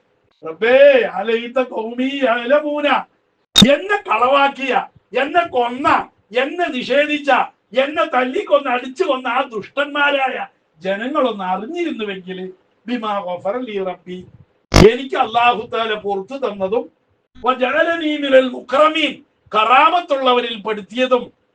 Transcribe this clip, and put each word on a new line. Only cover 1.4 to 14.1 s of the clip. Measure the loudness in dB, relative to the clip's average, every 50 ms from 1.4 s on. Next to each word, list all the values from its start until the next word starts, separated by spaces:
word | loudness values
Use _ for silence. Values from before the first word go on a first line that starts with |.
| -4 -4 -4 -4
ഖൗമി | -4 -4 -6 -8 -8 -8 -6 -4 -4 -4 -2 -2 0
യഅലമൂന", | 0 0 0 0 2 2 2 2 -2 -4 -2 0 0 0 0 -2 -6 _ _ _ _ _ _ _ _ _ 6 6 6
എന്നെ | 6 2 2 -2 -2 -2
കളവാക്കിയ, | 0 -2 0 0 2 2 4 4 2 2 0 -4 -4 -2 -2 -2 -2 -4 _ -20 _ _ -4 -4
എന്നെ | -2 0 0 0 0 0
കൊന്ന, | 0 -2 -2 -2 -4 -2 0 2 2 2 0 -6 _ _ _ _ -4 -2
എന്നെ | -2 -2 -2 -4 -4 -4
നിഷേധിച്ച, | -4 -6 -4 0 0 0 2 0 -2 -2 0 2 2 2 2 -2 -6 _ _ _ -2 -2
എന്നെ | -2 0 0 -2 -2
തല്ലിക്കൊന്ന് | 0 0 -2 -2 0 -2 -4 0 2 2 2 2 0
അടിച്ചു | -4 -4 -4 -8 -6 -4 -2
കൊന്ന | -2 -2 -2 -4 -4
ആ | -4 -2
ദുഷ്ടന്മാരായ | -4 -4 -6 -10 -12 -8 -6 -6 -6 -4 -2 -2 0 0 0 0 -2 -2 -4 -6 -10 -12 _ _ _ _ _ _
ജനങ്ങളൊന്ന് | -6 -6 -6 -4 -6 -4 -2 0 0 0 -2 -4 -4
അറിഞ്ഞിരുന്നുവെങ്കിൽ, | -4 -4 -6 -6 -8 -6 -6 -6 -6 -6 -6 -8 -8 -8 -10 -12 -12 -12 -12 -12 -12 -14 -18 _ _ _ _ _ -8
ബിമാ | -6 -6 -4 -4 -4 -4
ഗഫറ | -4 -6 -8 -6 -6 -6 -6 -4
ലി | -6 -6 -6 -6 -6
റബ്ബി, | -6 -8 -10 _ -14